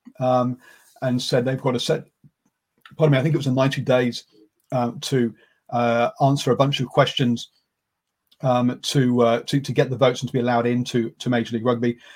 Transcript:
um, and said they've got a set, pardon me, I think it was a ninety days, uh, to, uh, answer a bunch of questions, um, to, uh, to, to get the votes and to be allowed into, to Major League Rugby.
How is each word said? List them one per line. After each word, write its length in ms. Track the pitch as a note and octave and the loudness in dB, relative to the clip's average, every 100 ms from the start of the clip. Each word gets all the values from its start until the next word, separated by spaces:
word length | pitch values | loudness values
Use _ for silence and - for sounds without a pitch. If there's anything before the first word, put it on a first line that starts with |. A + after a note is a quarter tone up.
| - - | -20 -6
um, 380 | B2+ B2+ B2 B2+ - - _ _ | 0 0 0 -4 -14 -20 _ _
and 220 | C3 B2 | -4 -4
said 240 | - C3+ A#2+ | 0 -2 0
they've 120 | C3 | -2
got 160 | C3 | -2
a 60 | B2 | -2
set, 240 | - D#3 - _ _ _ _ _ _ _ - - | -2 -4 -6 _ _ _ _ _ _ _ -20 0
pardon 140 | D#3 | 4
me, 60 | C3+ | 4
I 40 | |
think 120 | D3 | 2
it 40 | D3+ | 0
was 80 | C3+ | 0
a 60 | |
ninety 280 | B2+ C3+ C#3+ | 0 0 0
days, 440 | C3+ B2+ B2+ A#2+ - _ _ _ _ | 0 2 2 -4 -12 _ _ _ _
uh, 200 | B2+ A#2+ D3 | -4 -4 -6
to, 340 | - C3+ A#2 G#2+ _ _ - | -2 0 0 -4 _ _ -8
uh, 400 | A#2+ A#2+ A#2 A#2+ - | -2 0 0 0 0
answer 300 | C#3 C#3 - | 0 2 0
a 60 | A#2+ | 0
bunch 240 | C3+ C#3 | 0 -2
of 80 | B2 | -2
questions, 600 | - C3+ - B2 A#2 - _ _ _ _ _ _ _ _ _ | 0 0 0 -2 -2 -6 _ _ _ _ _ _ _ _ _
um, 360 | C3+ B2 B2 B2 | 0 0 0 -2
to, 400 | - D3 B2+ B2 | -2 0 2 4
uh, 180 | A#2 A#2+ | 4 2
to, 180 | - C#3+ | 0 -4
to 140 | C#3 | -2
get 160 | A#2+ B2+ | -2 -2
the 80 | A#2+ | 2
votes 240 | C3 B2 | 0 0
and 80 | C3 | -4
to 40 | |
be 80 | C3 | -2
allowed 260 | A#2+ A#2+ A#2+ | 0 0 0
into, 440 | B2 B2 B2 A2+ | -2 -2 -2 -2
to 200 | - A#2+ | -4 -2
Major 260 | A#2+ A2 A#2 | -2 -2 -2
League 80 | |
Rugby. 320 | A#2 A#2 A#2+ A#2+ - | -2 0 0 -2 -10